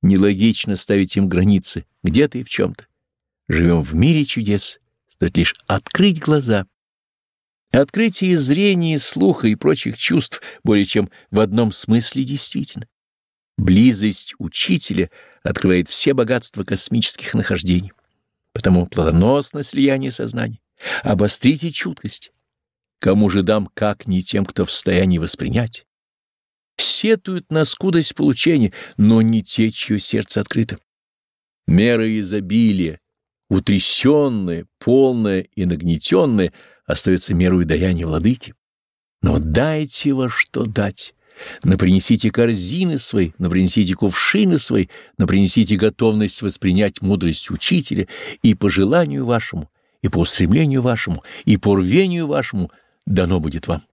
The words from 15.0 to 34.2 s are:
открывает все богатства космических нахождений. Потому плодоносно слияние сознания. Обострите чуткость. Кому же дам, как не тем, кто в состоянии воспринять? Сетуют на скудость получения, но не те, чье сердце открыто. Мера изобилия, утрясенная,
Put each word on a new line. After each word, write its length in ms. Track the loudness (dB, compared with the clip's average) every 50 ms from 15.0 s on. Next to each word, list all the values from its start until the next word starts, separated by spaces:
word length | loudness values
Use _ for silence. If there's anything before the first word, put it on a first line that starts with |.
| -4 -4 _ -20 -20 _ _ _ _
открывает 460 | -6 -6 -2 2 2 2 2 2 0
все 260 | -2 -2 0 0 2
богатства 500 | 2 0 0 0 -2 -2 -6 -8 -8 -8
космических 680 | -6 -4 -4 -4 -2 -2 -2 -2 -2 -4 -6 -8 -6 -4
нахождений. 580 | -4 -2 -2 -4 -4 0 0 0 0 -2 -4 _ _ _ _ _ _ _ _ _ _ _ _ _
Потому 340 | -4 0 2 4 4 2
плодоносно 760 | 0 -2 -2 0 2 2 4 4 4 2 0 -2 -4 -8 -10 -10
слияние 500 | -6 -2 0 2 2 2 0 -4 -6 -8
сознания. 480 | -8 -8 -8 -6 -6 -6 -8 -8 -12 _ _ _ _ -12 -10 -10 -8 -4
Обострите 680 | -2 0 0 0 0 0 2 2 2 0 2 -2 -8
чуткость. 640 | -6 -6 -8 -8 -8 -10 -10 -10 -10 -10 -12 -14 _ _ _ _ _ _ _ _ _ _ _ _ _ _
Кому 280 | 0 0 2 4 2 2
же 140 | 2 0 2
дам, 260 | 2 0 0 -2 -6 _
как 320 | -4 -4 -4 -4 _ -6
не 160 | -2 -2 -2 -2
тем, 240 | -2 -2 -4 -4
кто 180 | -4 -2 -4 -4
в 80 | -2 -2
состоянии 460 | -4 -2 0 0 2 2 2 2 0
воспринять? 680 | -2 -4 -6 -6 -6 -4 -2 -2 -4 -4 -8 -14 _ _ _ _ _ _ _ _ _ _ _ _ _ _ _ _ _ _ _ -2
Сетуют 720 | 0 0 0 0 2 0 0 0 _ -6 -8 -8 -6 _
на 140 | -2 0 0
скудость 500 | 0 -2 -4 -2 0 0 0 0 -2 -4
получения, 580 | 0 0 0 0 2 0 0 2 2 2 0 -2 -6 -20 -18 -2
но 240 | 2 4 6 6 6
не 220 | 4 4 2 0 -2
те, 280 | -4 -2 0 0 0
чье 280 | 0 -6 -4 -4 -4 -4
сердце 420 | -2 -4 -4 -4 -4 -4 -4 -6
открыто. 380 | -4 -4 -2 -4 -4 -4 -6 -16 _ _ _ _ _ _ _ _ _ _ _ _ _ _ _ _ _
Мера 420 | 2 4 4 4 4 2 2 0 0 -2 -4
изобилия, 800 | -4 -4 -4 -6 -4 0 2 2 4 4 2 2 -2 -4 -4 -10 _ _ _ _ _ _ _ _ _ _
утрясенная, 1120 | -2 -2 0 2 0 2 2 0 -2 2 2 4 4 4